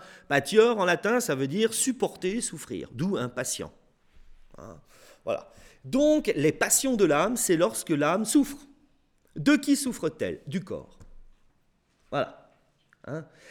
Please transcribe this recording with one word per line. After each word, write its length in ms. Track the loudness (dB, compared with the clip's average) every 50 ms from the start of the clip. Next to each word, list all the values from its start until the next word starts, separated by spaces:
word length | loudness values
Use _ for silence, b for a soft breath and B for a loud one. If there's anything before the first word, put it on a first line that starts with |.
| B B B B B B
Patior 500 | 0 0 0 2 4 6 6 6 4 2
en 80 | 2
latin, 340 | 2 2 2 0 0 0 0
ça 140 | 0 0 -2
veut 120 | -2 -2
dire 280 | -2 0 0 0 0 0
supporter, 680 | -2 -2 -2 -2 -2 -2 -4 -4 -4 -6 -4 -4 -4
souffrir, 480 | -6 -6 -8 -10 -12 -10 -10 -10 -10 -10 -8
d'où 260 | -4 -4 -2 -2 -2
impatient. 540 | -4 -4 -6 -6 -6 -6 -6 -8 -8 -10 -14 _ _ _ _ _ _ _ _ -20 -20 -20 -20 -20 -20 -20 -20
Hein ? 240 | -20 -18 -18 -18 -20 -20 b b b b b b b b
Voilà. 280 | -6 -6 -6 -6 -10 b b b b b b b
Donc, 480 | -2 0 2 4 4 4 4 2 0 0
les 180 | 2 2 2 2
passions 440 | 2 0 2 2 2 2 2 2
de 80 | 4 4
l'âme, 320 | 4 4 4 2 2 0
c'est 200 | -2 0 0 2
lorsque 340 | 2 2 0 0 -2 -4 -2
l'âme 340 | -2 0 2 0 0 0 0
souffre. 320 | 2 4 4 2 2 -2 -12 -18 -20 -20 _ _ _ _ _ _ _ _ _ _ _ -10
De 220 | -2 2 4 4
qui 200 | 4 4 2 0
souffre-t-elle ? 640 | 0 0 -2 -4 -4 -4 -4 -4 -4 -4 -4 -4 -6 -8
Du 140 | -8 -8 -8
corps. 380 | -8 -8 -10 -12 -12 -14 -20 -20 -20 -20 -20 -20 -20 -20 -20 _ _ _ _ _ _ _ _ _ _ _ _ _ _ _
Voilà. 440 | -4 -4 -4 -4 -8 -16 -20 _ _ _ _ _ _ _ _ _ _ _ _
Hein ? 180 | -12 -12 -12 -12 -14 B B B B